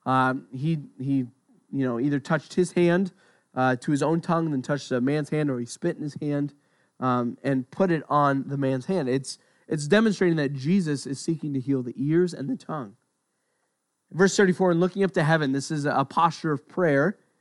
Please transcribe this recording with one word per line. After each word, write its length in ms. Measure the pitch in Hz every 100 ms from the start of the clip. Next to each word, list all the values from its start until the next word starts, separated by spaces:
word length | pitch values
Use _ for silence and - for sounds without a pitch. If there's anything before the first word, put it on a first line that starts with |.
| 127
um, 400 | 131 131 131 -
he, 280 | 131 151 160 143 -
he, 280 | 131 139 123 - _ _ _
you 140 | 139 131
know, 140 | 117
either 200 | 143 143
touched 360 | - 156 - -
his 160 | 180
hand, 400 | - 175 175 196 - _ _ _
uh, 220 | 127 127 123
to 160 | -
his 100 | 143
own 200 | 147 170
tongue, 280 | - 165 165
then 140 | 135
touched 260 | 127 143 -
the 120 | 127
man's 280 | 127 151 147
hand, 220 | 151 147
or 80 | 123
he 80 | 120
spit 300 | - 175 -
in 40 |
his 140 | 147 -
hand, 360 | 151 143 143 - _ _ _ -
um, 380 | 127 123 120 -
and 260 | 139 135 123
put 220 | - 190
it 100 | 160 -
on 360 | 147 143 139 139
the 100 | 139
man's 300 | 135 131 123
hand. 220 | 190 127
It's, 280 | 135 135 - _ _ -
it's 200 | 156 147
demonstrating 500 | 208 220 190 180 160
that 160 | 139
Jesus 520 | 139 135 196 156 139 131
is 140 | 135
seeking 340 | - 160 151
to 60 | 135
heal 240 | 120 135
the 100 | 123 110
ears 380 | 143 165 180
and 160 | 165 139
the 60 | 262
tongue. 400 | - 156 107 - _ _ _ _ _ _ _ _ _ _ _
Verse 240 | 147 190 -
thirty-four, 360 | 190 180 185
"And 80 | 170
looking 240 | 180 202
up 80 | 196
to 100 | 185
heaven," 300 | 151 160 143
this 180 | 135 -
is 140 | 156 143
a 200 | 131 139
posture 460 | - 165 - 160
of 160 | 143 -
prayer. 500 | - 175 139 160 - _ _